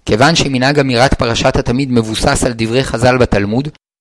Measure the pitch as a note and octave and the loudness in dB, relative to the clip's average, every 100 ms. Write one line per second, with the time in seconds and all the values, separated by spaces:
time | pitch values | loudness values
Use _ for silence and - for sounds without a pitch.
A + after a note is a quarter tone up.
0 | - G#2+ C#3+ D#3+ C#3+ C3 C3 D3 C3+ A#2 | -4 2 2 2 0 0 0 2 0 2
1 | C#3 - A#2 A2+ C3 C#3 C3 A#2+ C#3 A#2+ | 2 2 0 0 0 0 -2 -2 0 0
2 | A2 G#2+ D3 C3+ C3 A2+ A2 B2 C3 B2 | 0 -2 -2 0 -2 -2 -2 -2 -2 0
3 | B2 B2+ A#2+ G2+ G2+ A#2 D3 - _ _ | 2 2 2 0 -2 -4 -4 -12 _ _